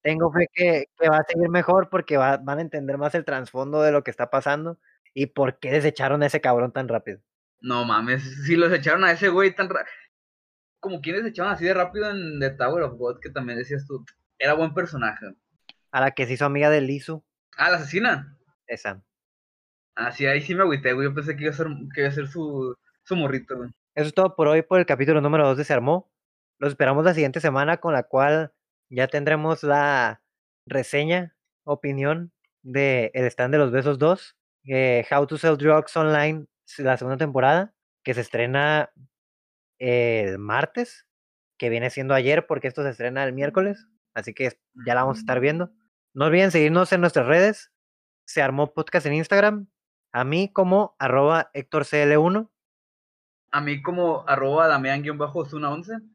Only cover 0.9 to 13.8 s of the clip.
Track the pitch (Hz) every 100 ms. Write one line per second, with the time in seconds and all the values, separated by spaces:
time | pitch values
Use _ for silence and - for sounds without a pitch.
0.9 | _ 160 156 151 170 175 175 165 185 180
1.9 | 185 - 147 131 139 135 147 165 151 139
2.9 | 139 147 175 156 135 123 127 139 151 151
3.9 | 147 - - 123 135 143 147 165 170 _
4.9 | _ _ 135 139 - 131 - 131 147 147
5.9 | 143 135 147 147 156 139 120 123 135 127
6.9 | 113 107 95 _ _ _ _ 123 123 117
7.9 | 107 117 131 135 135 143 170 170 175 151
8.9 | 170 185 165 202 180 196 185 190 143 -
9.9 | - _ _ _ _ _ _ _ _ 196
10.9 | 170 143 190 226 - 190 170 175 180 180
11.9 | 208 208 202 165 147 135 139 127 170 143
12.9 | 120 120 123 135 139 123 120 131 143